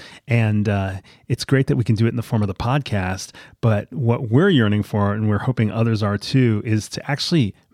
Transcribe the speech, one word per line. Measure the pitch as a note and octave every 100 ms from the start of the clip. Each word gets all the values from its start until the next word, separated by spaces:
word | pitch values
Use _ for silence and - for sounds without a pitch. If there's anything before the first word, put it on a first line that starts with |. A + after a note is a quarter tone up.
| - - -
And, | A#2+ A2 G#2+ G#2
uh, | G2+ F#2+ F#2+ - _ -
it's | -
great | - C3+ C3+
that |
we | C3+
can | G#2+ A2+
do | A#2
it |
in | A#2+
the |
form | - A2+
of | G2+
the |
podcast, | F#2 A#2 C#3+ C3+ G#2 F#2 F#2 - - - _
but | A#2 G#2 -
what | D#3 A#2 A#2+ A#2+
we're | B2 G3
yearning | D3+ G#2+ G#2
for, | - G#2+ G2+
and | G#2 G#2+
we're | G2+
hoping | - A#2+ G#2+
others | A2 A#2 G#2+
are | G#2 G2+
too, | - C3+ A#2+ G#2+
is | A2+ A2 -
to | - -
actually | C#3+ - E3+ G#2 - _